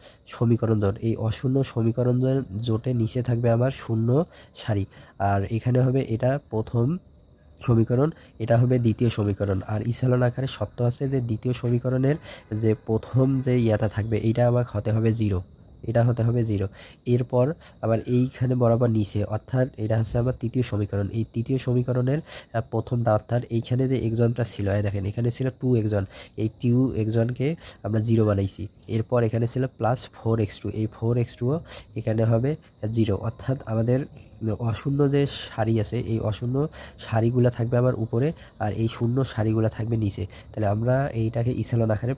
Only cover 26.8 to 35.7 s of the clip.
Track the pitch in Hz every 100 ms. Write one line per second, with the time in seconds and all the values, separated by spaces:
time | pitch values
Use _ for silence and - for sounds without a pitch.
26.8 | 131 - 110 113 113 123 135 165 - -
27.8 | 107 110 113 113 107 101 98 - - -
28.8 | - 113 - 123 110 117 117 135 127 -
29.8 | 110 127 - - 113 113 101 - 101 104
30.8 | 110 - 117 120 117 - 123 165 - -
31.8 | - 110 113 110 113 117 135 156 - -
32.8 | 110 117 104 95 120 - - 131 - 113
33.8 | 117 131 156 - - - 110 104 117 107
34.8 | 139 139 143 143 139 - - - 110